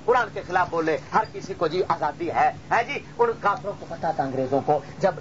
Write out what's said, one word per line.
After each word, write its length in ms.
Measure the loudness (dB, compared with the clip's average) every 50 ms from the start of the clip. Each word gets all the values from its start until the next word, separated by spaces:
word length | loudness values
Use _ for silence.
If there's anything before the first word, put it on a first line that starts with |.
| 2
قرآن 240 | 4 4 4 4 2 -2
کے 60 | -8 -6
خلاف 200 | 0 2 2 2 2
بولے، 280 | 0 0 2 2 0 0 -2 0 0
ہر 100 | 0 0 0 -4
کسی 220 | -10 -8 -8 -4
کو 120 | -2 0
جی 160 | 0 2 0 0 0
آزادی 420 | 0 0 0 -2 -2 -2 -4 -2
ہے، 220 | 2 4 4 2 2 -2 -4 0
ہے 140 | 0 0 0
جی۔ 140 | 0 -4 -8 -10 -6 0 2
ان 120 | 2 2 2 0
کافروں 320 | 0 0 0 0 -2 -8 -8 -8
کو 60 | -10 -12
پتا 220 | -10 -4 -2 -2
تھا 140 | 0 0 -2
انگریزوں 360 | -2 0 -2 0 2 2 0 2
کو، 120 | 4 2 2 0 -6 -6 0
جب 140 | 0 0 0 0